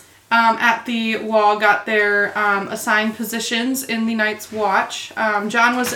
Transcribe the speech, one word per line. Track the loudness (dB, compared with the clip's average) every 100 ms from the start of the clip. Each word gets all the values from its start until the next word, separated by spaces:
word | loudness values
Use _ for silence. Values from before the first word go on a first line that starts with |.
| -16 _ _
um, | 2 4 4
at | 2 0 -2
the | -4 -2 -4
wall | 0 2 4 4
got | 4 2
their, | 2 0 2 2 0 0
um, | 0 0 -2
assigned | -6 0 0 0
positions | -4 -6 -6 -4 -2 -2 -4
in | -4 -4 -2
the |
Night's | -2 -2 -4 -8
Watch. | -2 0 0 0 -6 -10 -4
Um, | -2 -2 -2
Jon | 2 2 2
was | -2